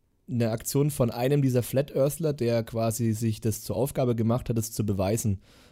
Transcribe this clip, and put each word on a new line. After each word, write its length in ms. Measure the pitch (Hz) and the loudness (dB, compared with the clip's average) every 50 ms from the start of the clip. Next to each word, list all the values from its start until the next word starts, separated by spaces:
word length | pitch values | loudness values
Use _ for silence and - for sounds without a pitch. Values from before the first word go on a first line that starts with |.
| _ _ _ _ _ - | _ _ _ _ _ -4
eine 220 | - 117 117 110 | -2 0 0 0
Aktion 400 | 113 113 - - - 139 143 151 | 0 -4 -4 0 2 2 2 2
von 200 | - - 127 113 | 2 2 0 0
einem 300 | 107 117 120 135 147 147 | 0 0 0 2 4 4
dieser 220 | 135 131 123 123 | 4 4 2 2
Flat 300 | 113 - - 131 143 - - | 0 2 0 0 0 0 0
Earthler, 400 | 139 135 147 143 - 165 151 143 | 0 2 2 0 0 -2 -2 -2
der 280 | - 117 117 117 117 | 0 0 0 2 0
quasi 500 | 110 - - 113 113 113 113 - 120 113 | 0 -2 -2 -2 0 0 0 0 0 0
sich 280 | 110 107 117 113 110 - | 0 0 0 -2 -2 0
das 220 | - 113 107 - | -2 -2 -2 -4
zur 140 | - - - | -6 -6 -2
Aufgabe 380 | - 117 143 - - 135 123 120 | -2 -2 -2 0 0 0 0 2
gemacht 360 | 113 110 113 117 131 - - | 2 2 2 0 0 0 -2
hat, 80 | 117 113 | -2 -2
es 140 | 110 - | -2 -4
zu 120 | - - 110 | -4 -4 -2
beweisen. 560 | 101 101 95 92 95 110 113 - 110 95 92 - - - - - - | -2 0 0 0 0 0 0 0 0 -2 -2 -6 -18 -20 -20 -20 -20